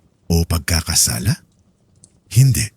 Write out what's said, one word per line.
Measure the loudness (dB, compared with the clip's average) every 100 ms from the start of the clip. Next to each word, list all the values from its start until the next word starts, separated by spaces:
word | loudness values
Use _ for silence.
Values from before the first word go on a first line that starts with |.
| _ _ _
o | -2
pagkakasala? | 0 -4 -2 -4 -2 -2 -2 -2 -4 -4 _ _ _ _ _ _ -20 _ _
Hindi. | 2 4 2 -4